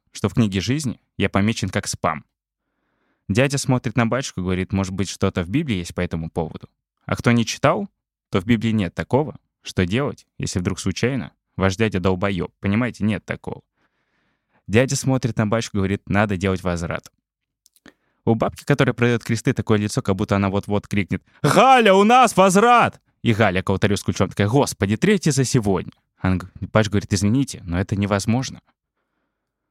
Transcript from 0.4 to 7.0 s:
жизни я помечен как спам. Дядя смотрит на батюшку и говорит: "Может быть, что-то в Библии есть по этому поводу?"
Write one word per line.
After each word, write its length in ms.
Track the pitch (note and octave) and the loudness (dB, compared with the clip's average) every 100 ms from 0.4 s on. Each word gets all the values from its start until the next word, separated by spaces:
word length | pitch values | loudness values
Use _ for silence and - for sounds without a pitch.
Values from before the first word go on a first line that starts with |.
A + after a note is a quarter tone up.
| A2 F#2+ | 0 0
жизни 400 | F2+ C#3+ C#3 - _ - | -2 -2 -4 -10 _ -4
я 120 | G2 | 0
помечен 400 | - G2+ A#2 G2 | 2 0 0 -4
как 180 | G2+ - | -4 -6
спам. 380 | - F2 D2+ - _ _ _ _ _ _ _ _ _ - | -4 -4 -4 -10 _ _ _ _ _ _ _ _ _ -2
Дядя 280 | G2 C#3 C3+ | 0 0 0
смотрит 380 | - B2+ - A2+ | -2 -2 -2 -2
на 100 | A#2 | 0
батюшку 360 | A#2+ C#3+ - | -2 -4 -6
и 20 | |
говорит: 300 | F2+ F2+ F#2 | -4 -2 -2
"Может 200 | F#2+ F#2 | -2 -2
быть, 140 | F#2+ G2 | -4 -6
что-то 360 | - G2 G2 | -4 -2 -2
в 60 | F2 | -2
Библии 280 | A#2+ D#3+ G2 | -4 -2 -4
есть 180 | F2 - | -6 -6
по 60 | |
этому 280 | F2 E2 E2 | -6 -6 -6
поводу?" 380 | - D#2+ - - _ _ _ | -6 -6 -10 -18 _ _ _